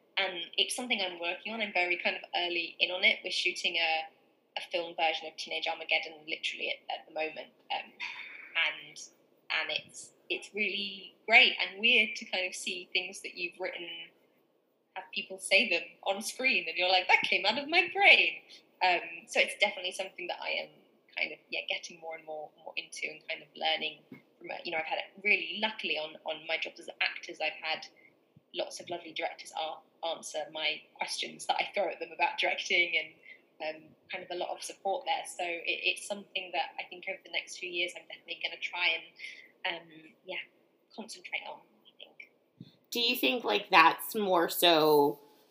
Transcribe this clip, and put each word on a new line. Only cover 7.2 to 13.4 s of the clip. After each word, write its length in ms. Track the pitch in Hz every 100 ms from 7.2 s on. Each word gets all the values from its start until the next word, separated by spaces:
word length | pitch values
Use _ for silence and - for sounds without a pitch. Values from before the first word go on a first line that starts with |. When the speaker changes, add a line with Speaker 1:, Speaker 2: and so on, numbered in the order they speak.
| 156 - - _ -
Speaker 1:
um, 180 | - - - - - - - - 165 156
and, 320 | 151 151 156 - _ _ _ -
and 200 | 160 156 151
it's, 260 | - - - _ -
it's 240 | 180 -
really 600 | 202 202 202 202 196 - - -
great 280 | - 240 -
and 220 | 180 190
weird 300 | 233 240 220 -
to 80 | 220
kind 200 | 190 185
of 80 |
see 340 | - - 180 185
things 280 | 190 180 196
that 120 | -
you've 220 | 180